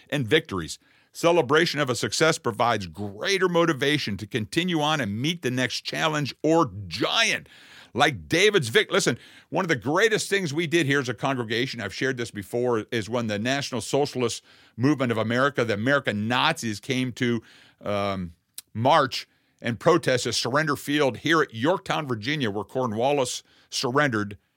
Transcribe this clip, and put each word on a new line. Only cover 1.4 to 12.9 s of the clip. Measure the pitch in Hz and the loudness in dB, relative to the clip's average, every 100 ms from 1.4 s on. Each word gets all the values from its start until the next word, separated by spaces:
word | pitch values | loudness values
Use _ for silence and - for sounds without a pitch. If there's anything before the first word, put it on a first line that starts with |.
| 127 156 170 139 | 4 4 4 2
of | 131 | 0
a | 117 | 0
success | 113 - 160 160 | -2 2 2 2
provides | 123 113 120 110 90 | -2 0 2 0 -4
greater | 80 104 98 180 196 185 | -8 -10 -6 -2 0 2
motivation | 170 165 135 139 151 - 95 | 4 2 2 0 0 -2 -6
to | 107 | -4
continue | 117 110 160 180 165 | -6 -4 -2 0 0
on | 147 156 | 2 0
and | 107 104 | 0 -2
meet | 143 170 | -2 -2
the | 123 | -2
next | 127 123 - | 0 -2 -4
challenge | - 135 156 151 135 - | -6 -2 0 0 -4 -2
or | 151 165 143 98 92 | 2 4 2 -2 -10
giant. | 90 156 214 220 - - - - - - | -4 0 2 2 0 -6 -20 -20 -20 -8
Like | - 151 104 76 | 0 2 0 -2
David's | 165 214 202 113 | 2 4 4 2
vic-, | 202 - | 0 2
listen, | 190 160 120 - - _ | 0 0 -2 -8 -20 _
one | 147 185 | -4 -2
of | |
the | 147 | -2
greatest | 131 170 220 202 - | 0 2 2 0 -2
things | 196 175 | -2 -2
we | 147 170 | -2 0
did | 170 139 | 0 2
here | 143 | 0
as | 120 | -2
a | |
congregation, | 113 135 131 110 113 131 117 | -2 -2 -2 -2 -2 -4 -6
I've | 101 | -8
shared | - 131 123 | -4 -4 -4
this | 113 | -6
before, | 107 95 120 123 113 101 | -10 -6 -2 0 0 -2